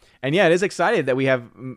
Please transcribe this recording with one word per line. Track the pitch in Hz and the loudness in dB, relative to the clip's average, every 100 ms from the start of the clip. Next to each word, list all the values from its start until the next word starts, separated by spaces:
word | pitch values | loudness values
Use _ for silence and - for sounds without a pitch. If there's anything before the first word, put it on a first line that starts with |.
| _ _ | _ _
And | 135 | -2
yeah, | 170 175 | 2 4
it | |
is | 175 | 2
excited | 196 - 175 226 135 | 0 -2 0 0 0
that | 131 | 0
we | 135 | 0
have, | 127 120 - | 0 -4 -16
mm, | 131 | -14